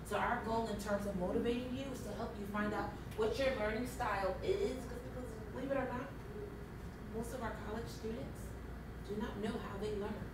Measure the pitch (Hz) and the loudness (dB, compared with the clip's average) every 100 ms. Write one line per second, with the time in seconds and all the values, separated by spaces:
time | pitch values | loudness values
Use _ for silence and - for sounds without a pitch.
0 | - 202 196 240 208 226 226 202 208 202 | 0 2 4 2 4 2 2 0 2 2
1 | 202 185 175 233 233 247 254 254 277 - | 2 2 2 4 4 2 0 -2 -2 -4
2 | 214 208 233 208 196 208 208 208 202 - | -4 -2 -2 -2 -2 2 2 2 -2 -4
3 | - - 220 - 269 214 214 233 254 - | -6 2 4 6 4 4 2 2 0 0
4 | 226 196 190 - - - 254 - - - | 2 4 2 2 4 4 4 2 -4 -4
5 | - 254 254 - - 247 277 269 240 240 | -6 -6 -6 -6 -6 -2 2 2 2 0
6 | 277 - - - - - - - - - | -2 -6 -6 -6 -6 -6 -8 -8 -8 -8
7 | 214 214 233 254 226 208 208 226 233 - | -4 -2 -2 -2 -2 -2 -4 -2 -4 -4
8 | 220 233 - - - - - - - - | -4 -2 -4 -6 -6 -6 -6 -8 -8 -8
9 | - 208 240 208 214 247 - 202 214 208 | -4 -2 -2 0 0 0 -2 -2 0 0
10 | 208 185 - | 0 -2 -4